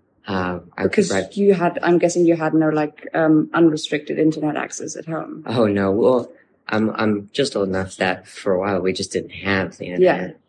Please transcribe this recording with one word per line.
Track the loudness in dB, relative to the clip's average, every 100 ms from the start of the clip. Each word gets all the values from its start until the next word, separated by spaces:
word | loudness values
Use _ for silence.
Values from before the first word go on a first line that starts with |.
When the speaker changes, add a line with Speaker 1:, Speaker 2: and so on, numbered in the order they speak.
| _ _ -8
Speaker 1:
yeah. | -4 -4 -6
Um, | -10 -4
I |
Speaker 2:
Because | -2 2 0
Speaker 1:
read | 0 -4 0
Speaker 2:
you | 2
had, | 4 0 0
I'm | 2 2
guessing | 2 2 2
you | 2
had | 2
no, | 2 2
like, | 0 -2 -6 -6
um, | 0 4 4 2
unrestricted | 4 4 2 -4 -6 -4 0
internet | 2 0 -2 -4
access | -6 -10 -12 -12
at | -10
home. | -10 -10 -12 -4
Speaker 1:
Oh, | 0 2
no. | 2 2
Well, | 2 4 2 0 -12 _ _ -6
I'm, | -2 0 0
I'm | 0 -2 -4
just | -4 -2 -2
old | -2
enough | -2 -4 -4
that | -4 -4 -10
for | -6 -2
a | 0
while | 0 0
we | -2
just | -2 -4
didn't | -6 -8
have | -8 -4 -2 -2 -6
the | -6
Speaker 2:
Yeah. | 2
Speaker 1:
internet. | 2 2 -4 -12